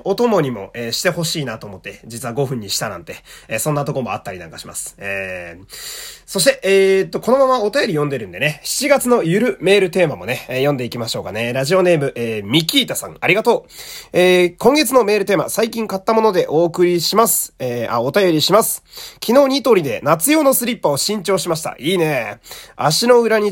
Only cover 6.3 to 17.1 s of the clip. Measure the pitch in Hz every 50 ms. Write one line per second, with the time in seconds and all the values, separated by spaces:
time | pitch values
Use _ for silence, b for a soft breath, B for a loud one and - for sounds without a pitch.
6.3 | - 196 - 277 - - - 190 196 196 196 190 190 190 185 165 160 165 - 214
7.3 | 240 277 269 262 254 247 208 208 208 277 - 247 165 147 147 143 139 120 110 92
8.3 | 87 92 135 151 151 - - - - - 247 294 285 262 254 247 240 226 170 160
9.3 | 170 214 240 254 - - 151 180 196 208 190 175 165 185 175 156 120 90 90 110
10.3 | 127 127 - - 127 131 135 147 143 127 123 117 120 120 117 110 - 113 90 90
11.3 | 98 110 117 120 123 131 135 135 185 185 185 180 175 156 139 135 - - 117 113
12.3 | 113 107 101 101 123 165 160 165 - 277 240 - 135 - - 92 80 - - 131
13.3 | 180 208 214 240 214 - - B B B B B B B B B - 175 180 180
14.3 | 180 180 175 175 175 - - 226 277 302 294 220 262 254 220 196 208 214 196 190
15.3 | 196 160 139 - - - 226 233 220 226 220 196 190 190 - - 226 220 220 220
16.3 | 190 180 - - 135 156 175 170 160 175 180 175 175 170 160 -